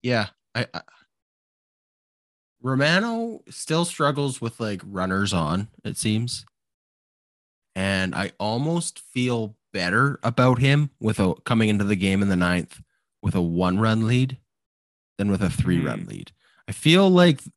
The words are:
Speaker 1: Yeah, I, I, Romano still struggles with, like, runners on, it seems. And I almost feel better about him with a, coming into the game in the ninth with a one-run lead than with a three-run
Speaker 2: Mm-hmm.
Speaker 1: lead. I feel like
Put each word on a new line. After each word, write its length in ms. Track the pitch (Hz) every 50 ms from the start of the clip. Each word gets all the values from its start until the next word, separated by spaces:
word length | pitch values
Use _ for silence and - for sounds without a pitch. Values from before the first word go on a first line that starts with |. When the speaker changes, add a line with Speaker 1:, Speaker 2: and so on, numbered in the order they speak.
| -
Speaker 1:
Yeah, 240 | 123 123 113 101 - _ _ _ _ _
I, 120 | 120 123 - -
I, 80 | - - _ _ _ _ _ _ _ _ _ _ _ _ _ _ _ _ _ _ _ _ _ _ _ _ _ _ _ _ _ _ _ _ _ _ _
Romano 800 | 120 127 131 131 139 151 170 190 220 233 226 226 233 233 220 - _ -
still 360 | - - - - 156 165 175
struggles 540 | 175 - - 151 143 143 143 143 139 123 -
with, 200 | 117 117 - -
like, 220 | 117 107 101 87 -
runners 480 | 98 98 92 92 92 92 98 101 98 98
on, 360 | 87 82 76 85 95 107 113 _ - _
it 140 | 107 104
seems. 480 | - - 107 107 110 120 123 - - - _ _ _ _ _ _ _ _ _ _ _ _ _ _ _ _ _ _ _ _ _ _ _ _ _ _
And 380 | 95 95 98 98 95 95 92 -
I 180 | - 101 - _ _
almost 600 | 98 107 110 120 143 156 170 170 165 - - -
feel 560 | - - - 127 123 123 120 117 110 104 107 _ _ _ -
better 460 | 98 87 90 95 113 135 143 131 -
about 380 | - 117 117 - 123 131 123 120
him 320 | 135 135 143 147 151 139 _ _
with 200 | - 107 104 -
a, 160 | 98 92 85 - _
coming 240 | - 123 113 110 107
into 160 | 104 101 101
the 100 | 101 104
game 260 | 90 98 98 95 98
in 80 | 101 98
the 60 | 95
ninth 460 | 90 90 87 90 90 82 - - - - _ _ _ _ _ _ _
with 120 | - 104 -
a 60 | 95
one-run 640 | 87 85 85 87 92 90 92 98 110 110 110 110 110
lead 300 | 110 123 123 131 131 131 - _ _ _ _ _ _ _ _ _ _ _ _ _ _ _
than 140 | - 101 104
with 100 | 98 92
a 80 | 98 87
three-run 520 | 78 - - 90 90 85 80 71 58 52
Speaker 2:
Mm-hmm. 80 | - -
Speaker 1:
lead. 220 | - 50 - - _ _ _ _ _ _ _
I 40 | - 101
feel 360 | - - 156 165 185 196 190
like 320 | 185 180 180 175 147 - - - _